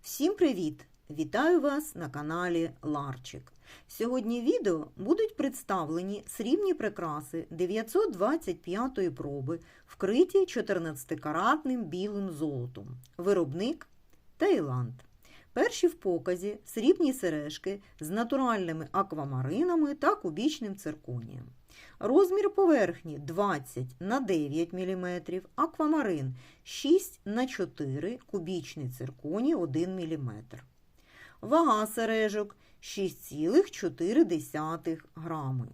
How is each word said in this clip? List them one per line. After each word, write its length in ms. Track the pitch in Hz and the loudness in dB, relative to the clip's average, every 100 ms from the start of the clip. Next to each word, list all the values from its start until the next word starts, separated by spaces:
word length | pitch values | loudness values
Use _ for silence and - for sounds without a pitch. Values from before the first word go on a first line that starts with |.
| - | -12
Всім 220 | - 302 | 0 0
привіт! 520 | 403 330 196 156 - - _ _ | 4 2 4 -2 -4 -18 _ _
Вітаю 500 | 151 156 208 302 349 | -6 -2 2 6 6
вас 340 | 277 285 302 | 4 0 -4
на 140 | - 151 | -8 -10
каналі 640 | 135 147 170 180 170 165 - | -6 -6 -2 0 0 0 -4
Ларчик. 720 | 151 147 139 127 - - - - - - _ | -4 -4 -4 -8 -12 -16 -18 -20 -20 -20 _
Сьогодні 520 | - 226 254 214 240 | -4 -2 0 0 0
в 40 | |
відео 440 | 233 480 226 160 151 - | 2 4 2 0 -2 -8
будуть 400 | 196 381 440 - | 0 2 2 0
представлені 880 | 277 - - 190 151 165 190 202 - | -2 -2 -2 -2 0 -4 -4 -8 -10
срібні 480 | - 220 339 392 | -6 0 2 2
прикраси 720 | 311 214 208 170 151 147 165 - | 2 -2 -2 -4 -4 -6 -8 -8
дев'ятсот 640 | 165 180 214 220 359 427 | -2 0 0 0 2 2
двадцять 500 | 196 208 320 - 170 | 2 2 2 -2 -6
п'ятої 480 | - 190 254 254 180 | -4 -4 -2 0 -2
проби, 500 | 131 143 143 131 165 - - _ | -2 -6 -6 -4 -6 -8 -20 _
вкриті 600 | - 190 233 359 392 370 | -4 2 6 6 6 2
чотирнадцятикаратним 1400 | 240 - 185 165 143 - 160 151 151 214 302 269 254 | 0 -2 -2 -2 -6 -8 -6 -2 0 2 2 0 -2
білим 460 | 185 180 202 202 196 | -2 -4 -4 -2 -4
золотом. 680 | 151 151 135 123 101 104 127 - - | -2 -4 -2 -6 -10 -14 -14 -16 -4
Виробник 720 | 175 190 151 156 226 330 - - _ - - - | 2 2 2 -2 -4 -4 -10 -20 _ -20 -20 0
Таїланд. 580 | 359 302 147 127 117 127 - - - - - | 4 4 2 -2 -4 -8 -20 -20 -20 -20 -8
Перші 340 | 240 427 - 349 | 0 0 4 2
в 80 | |
показі 640 | - 196 170 - 180 196 208 | 2 -2 0 0 -2 -4 -8
срібні 480 | - - 240 381 311 | -8 2 4 6 4
сережки 720 | 262 180 156 147 151 - 202 - - | 2 -2 -2 -4 -8 -8 -8 -12 -12
з 100 | 156 | -4
натуральними 800 | 202 226 269 254 220 175 160 156 | -2 0 2 2 0 -2 -4 -2
аквамаринами 1000 | 190 196 156 139 131 127 190 359 339 294 | -2 -2 -2 -4 -2 -2 0 2 4 2
та 200 | 294 294 | 2 2
кубічним 640 | 415 - 151 262 - 208 196 | 2 -2 0 -2 0 -8 -6
цирконієм. 680 | - - - 123 110 98 120 - _ - - - | -8 -10 -8 -8 -8 -14 -16 -20 _ -20 -20 -6
Розмір 560 | 202 285 381 381 403 | 4 6 6 4 2
поверхні 640 | 403 381 285 185 170 165 143 | 4 6 6 4 0 -10 -10
двадцять 840 | 147 165 202 156 131 - 127 - | -6 0 0 0 -4 -8 -8 -8
на 200 | 185 254 | -2 -2
дев'ять 520 | 233 175 147 147 165 | 2 0 0 -2 -2
міліметрів, 760 | 180 185 190 180 180 170 185 - | -2 -4 -2 -4 -6 -6 -8 -8
аквамарин 800 | - 320 - 302 320 233 160 131 127 - - | -2 -2 2 2 2 2 0 -2 -6 -16 -20
шість 580 | - - 269 359 - - | -14 -6 4 4 4 -12
на 220 | - 220 254 | -6 -2 -2
чотири, 720 | - 180 - 143 135 175 247 - | -2 -6 -4 -4 -2 -4 -6 -6
кубічний 640 | 202 165 185 127 - 131 | -6 -4 -6 -6 -8 -8
цирконій 640 | 127 127 - 147 190 269 | -8 -10 -10 -6 0 0
один 420 | 311 165 139 180 190 | 0 0 0 -2 -4
міліметр. 680 | 165 160 127 104 117 117 - _ _ _ _ - - - | -4 -4 -6 -8 -14 -20 -20 _ _ _ _ -20 -20 -14
Вага 460 | 208 302 320 214 214 | 2 4 6 4 2
сережок 680 | 226 226 220 214 208 208 - - - | -2 0 2 2 0 -6 -10 -20 -20
шість 400 | - - 190 131 | -10 -4 -4 -4
цілих 480 | - 143 160 269 403 | -12 -2 4 4 4
чотири 540 | - 180 - 170 262 | -2 -6 -2 2 4
десятих 840 | 339 160 - 156 156 165 170 160 - | 4 2 -2 -4 -4 -4 -4 -6 -8
грами. 540 | - 165 156 135 131 113 | -14 -8 -4 -2 -4 -6